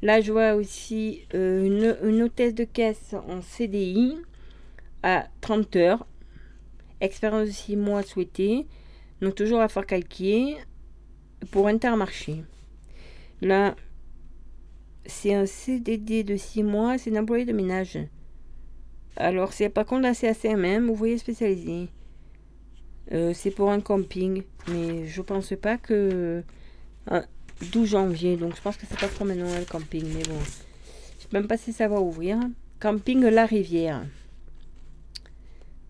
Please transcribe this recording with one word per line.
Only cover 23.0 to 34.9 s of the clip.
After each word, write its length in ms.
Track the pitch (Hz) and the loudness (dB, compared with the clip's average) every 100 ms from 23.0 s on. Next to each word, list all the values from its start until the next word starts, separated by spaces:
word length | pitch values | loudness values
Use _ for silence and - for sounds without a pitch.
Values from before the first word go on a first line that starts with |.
| - | -4
Euh, 220 | 165 170 | 0 0
c'est 160 | 175 202 | 0 -2
pour 220 | 196 202 | 2 2
un 100 | 202 | 2
camping, 640 | 208 196 190 180 185 190 190 - - | 2 0 0 -2 -2 -2 -6 -10 -4
mais 400 | 170 165 165 160 | -2 -2 -4 -6
je 140 | 175 | -6
pense 300 | 180 196 196 190 | -4 -4 -2 -2
pas 180 | 208 233 | 0 0
que, 640 | - 208 196 180 175 170 - - - - - - - | 2 2 4 2 0 -2 -6 -14 -18 -18 -18 -12 -2
euh, 100 | 175 - - - - 175 | -2 -2 -12 -14 -12 -2
douze 180 | 226 220 | 2 4
janvier, 480 | 202 190 160 180 175 | 4 4 2 0 0
donc 180 | 170 - | -2 -4
je 60 | |
pense 160 | 202 208 | -6 -6
que 80 | - | -6
c'est 120 | - | -4
pas 80 | 196 | -2
trop 180 | - 202 | -2 -2
maintenant, 240 | 180 175 175 | -2 -2 -2
le 80 | 180 | -4
camping, 400 | 165 156 160 160 160 | -6 -6 -4 -4 -4
mais 80 | |
bon. 160 | 160 156 147 - - - - - - - | -4 -4 -6 -8 -16 -20 -18 -18 -18 -18
Je 60 | |
sais 40 | - | -2
même 140 | 196 208 | 0 0
pas 100 | 226 | -2
si 160 | - | -2
ça 140 | 226 220 | 0 2
va 120 | 208 | 2
ouvrir. 400 | 180 165 175 226 247 240 - - | 0 0 0 0 0 -4 -14 -2
Camping 460 | 214 214 220 262 240 | 0 2 4 6 8
La 220 | 220 226 | 8 6
Rivière. 580 | 214 170 170 165 135 139 - - - - - - - - | 4 2 0 0 -2 -6 -12 -18 -18 -16 -16 -16 -16 -16